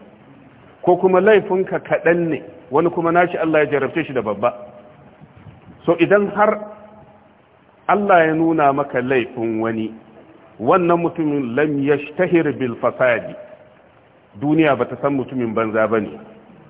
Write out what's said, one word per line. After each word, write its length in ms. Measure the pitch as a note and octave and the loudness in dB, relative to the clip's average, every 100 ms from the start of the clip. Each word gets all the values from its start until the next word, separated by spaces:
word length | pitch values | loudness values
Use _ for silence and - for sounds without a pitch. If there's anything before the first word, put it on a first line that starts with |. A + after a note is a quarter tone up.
| - - - - - - - - | -16 -20 -20 -20 -20 -20 -20 -4
Ko 140 | - F3+ | 0 2
kuma 240 | F#3+ F3+ | 4 4
laifinka 580 | G3 G#3 F#3+ F#3+ F#3 E3 | 6 4 2 -2 -2 -6
kaɗan 480 | - D#3 E3 F3 E3 | -2 -2 2 0 0
ne, 140 | C3+ - - - | -4 -8 -20 -4
wani 200 | C#3 E3+ | 0 0
kuma 220 | E3+ E3+ | 0 0
nashi 240 | F3 F3 - | 2 2 0
Allah 260 | D#3+ D#3 | 0 2
ya 60 | D3 C#3 | 2 0
jarabce 260 | B2+ E3 | -2 -4
shi 80 | D3 | -4
da 80 | B2+ | -4
babba. 300 | G#2+ G2+ A#2+ - - - - - - - - - - - - - - | -4 -2 -2 -4 -12 -20 -20 -20 -20 -20 -20 -20 -20 -20 -20 -6 -2
So 80 | E3+ | 2
idan 260 | E3 G3+ G3+ | 4 4 2
har 240 | G3+ G#3+ G#3 - - - - - - _ _ _ _ _ _ - | 0 0 0 -6 -18 -20 -20 -20 -20 _ _ _ _ _ _ -2
Allah 380 | F#3+ G3+ F3+ D#3+ | 0 4 4 4
ya 80 | |
nuna 380 | D#3+ E3 D#3+ C#3+ | 2 0 2 2
maka 280 | C#3 C#3+ C3 | 2 -2 -4
laifin 600 | B2+ C3 A2+ - A2+ A2 | 0 0 0 -4 -6 -4
wani, 340 | A2+ A2+ A2 - - - - - - - | -4 -4 -6 -10 -20 -20 -20 -20 -20 -6
wannan 380 | A#2 F#3 E3+ E3+ | 0 2 2 2
mutumin 540 | E3+ E3+ D3+ C#3+ B2 | 0 -2 -2 -2 -2
lam 240 | B2 D3+ C#3+ | -2 0 0
yashtahir 760 | C#3 C#3+ - - F3+ E3+ D3+ A#2 | 0 0 -2 -4 0 2 0 -2
bil 160 | B2+ A2+ | -4 -2
fasadi. 520 | B2 - B2+ A2+ F2+ - - - - _ _ _ _ _ _ G2+ | -4 0 2 0 -4 -14 -20 -20 -20 _ _ _ _ _ _ -6
Duniya 360 | C#3 D#3 D#3 B2 | 0 2 4 2
ba 80 | |
ta 120 | A#2+ B2 | -2 -4
san 140 | C#3+ C#3 | -2 -2
mutumin 380 | B2 C3 A#2 | -4 -4 -4
banza 320 | A2 A2 A2 G#2+ | -2 -2 0 0
ba 120 | A2+ | 0
ne. 180 | G2+ - - - - - | -2 -8 -18 -20 -20 -20